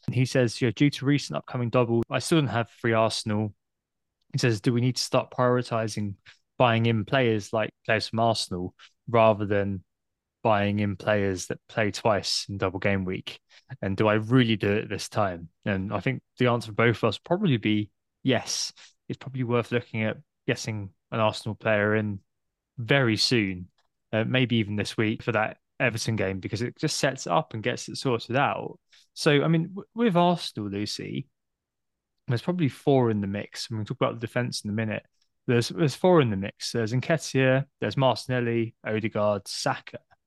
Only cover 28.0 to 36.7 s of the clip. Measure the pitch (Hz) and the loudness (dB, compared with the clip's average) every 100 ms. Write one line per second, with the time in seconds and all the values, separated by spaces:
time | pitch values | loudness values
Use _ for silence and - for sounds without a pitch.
28 | 139 117 - 123 127 95 - - _ _ | -2 -2 -2 0 0 -2 -8 -14 _ _
29 | _ - 160 143 151 165 170 190 - 220 | _ -2 2 4 4 2 0 -8 -12 -2
30 | 240 175 175 170 - - 104 101 104 - | 2 4 4 2 -4 -8 -6 -4 -6 -6
31 | 101 123 - _ _ _ _ _ _ _ | -8 -8 -10 _ _ _ _ _ _ _
32 | _ _ - 117 - 180 143 - - 135 | _ _ -4 -2 -2 0 0 0 2 4
33 | 120 107 101 101 - - - 110 104 127 | 4 2 -2 -4 -8 -12 -8 -8 -6 -2
34 | 127 113 117 123 123 - 104 104 110 104 | -2 -2 -6 -4 -4 -6 -6 -4 -4 -6
35 | - _ _ _ - 120 113 190 156 - | -10 _ _ _ 0 0 0 0 -2 2
36 | 185 175 120 95 98 - - | 6 6 4 0 -6 -8 -6